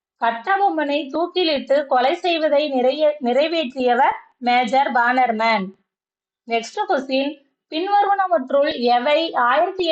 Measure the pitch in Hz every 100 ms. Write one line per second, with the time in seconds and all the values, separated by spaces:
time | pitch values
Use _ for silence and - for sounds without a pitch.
0 | _ _ 233 233 359 392 392 320 285 294
1 | 269 311 349 359 330 277 - 277 285 254
2 | 254 349 370 330 302 285 302 262 254 294
3 | 302 302 240 247 311 330 247 269 247 240
4 | 302 - - _ 247 247 240 262 277 247
5 | 240 254 240 220 226 220 190 - _ _
6 | _ _ _ _ - 233 226 415 392 294
7 | 262 269 285 311 _ _ _ 311 392 403
8 | 403 392 370 330 254 277 294 285 240 240
9 | 277 294 330 277 240 277 370 370 339